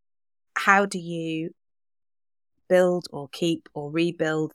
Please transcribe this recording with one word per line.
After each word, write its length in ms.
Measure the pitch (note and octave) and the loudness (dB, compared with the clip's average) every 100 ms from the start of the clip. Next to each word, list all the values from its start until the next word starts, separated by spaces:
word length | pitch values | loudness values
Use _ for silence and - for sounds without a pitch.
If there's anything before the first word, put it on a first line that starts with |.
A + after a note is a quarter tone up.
| _ _ _ _ _ - | _ _ _ _ _ -4
how 300 | - G3 G3 | 4 4 4
do 140 | F#3+ | -2
you 520 | E3+ E3+ E3 D#3+ E3 - _ _ _ _ _ _ _ _ _ _ - | -6 -6 -4 -4 -6 -10 _ _ _ _ _ _ _ _ _ _ 2
build 380 | F#3 F3+ F3+ - | 4 4 2 -4
or 160 | C#3+ C#3 | -12 -12
keep 400 | - E3+ D#3+ - | -4 -2 -2 -6
or 160 | - D3 | -10 -6
rebuild 600 | D#3 E3+ E3+ D#3+ D#3 D#3 | -2 -2 0 -2 -2 -4